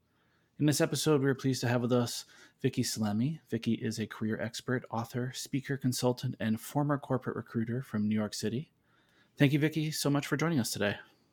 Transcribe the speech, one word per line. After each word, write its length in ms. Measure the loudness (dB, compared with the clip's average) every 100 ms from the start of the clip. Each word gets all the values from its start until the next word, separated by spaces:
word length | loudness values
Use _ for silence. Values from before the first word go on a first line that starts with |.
| _ _ _ _ _ 0
In 60 | 2
this 160 | 2
episode, 400 | 2 0 2 4
we 80 | 4
are 60 | 2
pleased 260 | 0 0
to 80 | 2
have 140 | 2
with 100 | 4
us 320 | 2 2 -4 -12 -18 -20 _
Vicky 220 | -2 0
Salemi. 560 | -2 0 0 2 0 -2 -4
Vicky 260 | -4 0 0
is 220 | -2 -4
a 80 | -6
career 320 | -4 -4 -2
expert, 420 | -4 -6 -4 -4 -2
author, 400 | -6 -4 -4 -6
speaker, 440 | -6 -6 -6 -4 -2
consultant, 580 | 0 2 0 0 -2 -2
and 180 | -2 -2
former 380 | -2 -2 0 0
corporate 400 | 0 -2 -2 -6
recruiter 440 | -4 -2 -2 -4
from 280 | -4 -2 2
New 60 | 2
York 180 | 0
City. 400 | -2 -4 -4 -6 _ _ _ _ _ _ 2
Thank 160 | 4
you, 60 | 6
Vicky, 300 | 2 0 -2
so 200 | 0 2
much 180 | 2 0
for 80 | 0
joining 240 | 2 2
us 120 | 0
today. 260 | 0 0 -2 -8 _ _